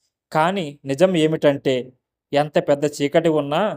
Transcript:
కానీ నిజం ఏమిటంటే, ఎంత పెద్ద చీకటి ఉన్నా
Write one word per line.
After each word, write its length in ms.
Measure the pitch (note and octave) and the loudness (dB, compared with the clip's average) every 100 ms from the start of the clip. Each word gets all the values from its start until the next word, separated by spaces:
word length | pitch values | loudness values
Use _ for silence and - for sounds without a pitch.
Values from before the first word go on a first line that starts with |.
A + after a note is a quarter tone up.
| _ _ _ | _ _ _
కానీ 340 | D#3 E3+ G3 D3+ C#3+ C3+ | -2 0 -2 -8 -12 -8
నిజం 280 | C3+ F#3+ F3 | 0 2 4
ఏమిటంటే, 540 | D#3 D#3+ D3+ C#3 C#3+ B2+ B2+ - _ _ _ | 0 2 2 2 0 -2 -4 -16 _ _ _
ఎంత 240 | C#3+ D3+ F3+ E3 | -2 0 -2 0
పెద్ద 160 | C#3+ D3 - | 0 0 -2
చీకటి 340 | C#3+ E3 D#3+ D#3 | 0 2 2 0
ఉన్నా 200 | C#3+ D#3 G#3 | -2 -2 -4